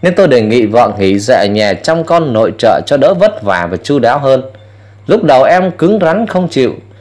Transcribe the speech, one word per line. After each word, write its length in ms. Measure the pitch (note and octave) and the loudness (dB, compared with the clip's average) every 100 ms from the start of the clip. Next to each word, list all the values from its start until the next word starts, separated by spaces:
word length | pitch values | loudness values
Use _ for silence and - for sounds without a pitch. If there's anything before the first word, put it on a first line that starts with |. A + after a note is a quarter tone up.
nên 120 | F3 | 0
tôi 140 | F3+ F#3 | 2 2
đề 120 | B2 | 2
nghị 260 | G#2+ A#2+ A2 | 2 0 2
vợ 260 | A2+ A#2 G2 | 2 0 0
nghỉ, 200 | G2 G2 | 0 0
dạy 280 | G#2 A#2+ G2 | 0 0 0
ở 60 | |
nhà 200 | G#2 G#2 | 0 -2
trông 320 | F#2+ - E3 | -2 -2 -4
con 280 | E3 E3+ D#3 | 0 0 0
nội 200 | A2 A2 G#2+ | 0 -2 0
trợ 220 | A#2 D#2+ - | 0 0 0
cho 100 | C#3 | 0
đỡ 180 | C#3+ | 2
vất 280 | F#3 G#3 - | 2 0 0
vả 260 | G2 F#2 F2 | -4 -2 -4
và 60 | F2+ | -8
chu 220 | - C#3+ | -4 0
đáo 200 | A2+ C#3 | 0 0
hơn. 240 | C#3 C3 B2+ - - - - - - | 0 0 -2 -18 -20 -20 -20 -20 -2
Lúc 180 | G#3+ | 0
đầu 180 | D#3+ C3 | 2 4
em 280 | C#3 F3 F#3 | 4 2 0
cứng 280 | - E3 G#3+ | -2 0 0
rắn 260 | E3+ F#3 A3+ | 0 -2 -2
không 220 | F3+ F3 | -4 -4
chịu, 260 | C#3+ B2 - - - | -2 -2 -4 -18 -20